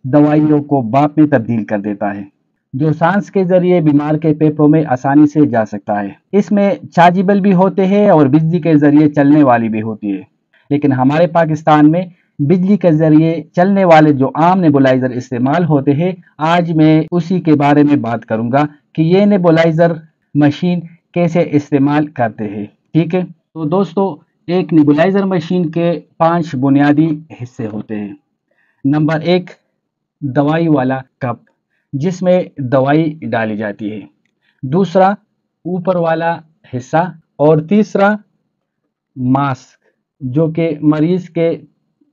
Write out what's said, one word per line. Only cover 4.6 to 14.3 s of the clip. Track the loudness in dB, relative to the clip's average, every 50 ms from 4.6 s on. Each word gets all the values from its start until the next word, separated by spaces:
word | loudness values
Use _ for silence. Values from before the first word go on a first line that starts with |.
| 2
में | 4 4 2 0
आसानी | -2 -4 -4 -2 2 4 4 4
से | 4 4 2 0
जा | 2 0 -2 -2
सकता | -4 -6 -10 -6 -4 -4 -4
है। | -4 -8 -10 _ _ -4 -2
इसमें | -2 0 0 0 0 0 0 -2 -4 -8
chargeable | -6 0 2 4 4 4 2 0 0 0 2
भी | 2 2 2
होते | 2 2 0 0 0 0
हैं | 0 2 2 4 4
और | 4 4 4 4
बिजली | 4 2 2 2 -2 -2
के | 0 2 2
जरिए | 4 4 4 4 4 4 2
चलने | 2 2 2 4 4 4 4
वाली | 4 2 2 0 -2
भी | -4 -4
होती | -6 -8 -8 -8 -6 -6
है, | -6 -6 -10 _ _ _ _ _ _ _ _ -4
लेकिन | -4 -2 0 0 0
हमारे | 0 0 0 2 0 0 0
पाकिस्तान | 0 0 0 0 -2 -2 0 2 4 4 4
में | 4 4 2 -4 -8 -14 _ _ _ _ -4
बिजली | 0 0 0 0 2 0 0
के | 2 2 2 2
जरिए | 2 2 4 4 4 4 2 -2 -4 -8 -6 -2
चलने | 0 0 2 2 2 4
वाले | 6 6 6 6 4 2
जो | 0 -2 -2